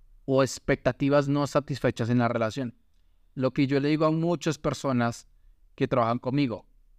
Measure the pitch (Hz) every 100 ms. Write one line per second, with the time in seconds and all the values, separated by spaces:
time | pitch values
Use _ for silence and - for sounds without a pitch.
0 | - - - 131 135 - - 135 131 -
1 | 139 143 139 143 143 151 135 135 131 -
2 | 113 123 117 117 110 139 123 - _ _
3 | _ _ _ - 131 147 135 139 143 151
4 | 156 160 170 175 165 147 156 135 139 123
5 | 117 - - _ - _ _ - 135 131
6 | 113 120 127 139 135 98 - _ _